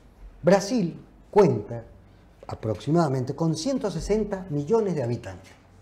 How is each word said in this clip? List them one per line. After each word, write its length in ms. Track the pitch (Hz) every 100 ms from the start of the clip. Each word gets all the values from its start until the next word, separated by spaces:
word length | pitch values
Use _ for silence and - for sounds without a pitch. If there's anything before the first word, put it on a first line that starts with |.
| - - - -
Brasil 580 | 170 196 185 254 170 151 - - -
cuenta 540 | 202 185 113 - 117 - - - - - - -
aproximadamente 920 | - 107 107 - 165 156 131 120 139
con 180 | 165 156
ciento 340 | 269 262 208
sesenta 560 | 156 - 214 214 196 185
millones 440 | 143 143 226 202
de 80 | 151
habitantes. 500 | 120 117 98 90 - - _ -